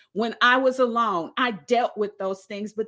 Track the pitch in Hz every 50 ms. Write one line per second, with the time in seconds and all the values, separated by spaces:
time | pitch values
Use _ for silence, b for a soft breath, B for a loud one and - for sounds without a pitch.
0 | b b b 190 233 226 - - 240 247 247 269 269 254 254 262 254 240 226 233
1 | 233 214 190 170 160 240 - 254 254 247 214 180 - - 240 233 - - - 208
2 | 208 202 - - 190 190 196 190 - - 208 202 214 208 - 214 220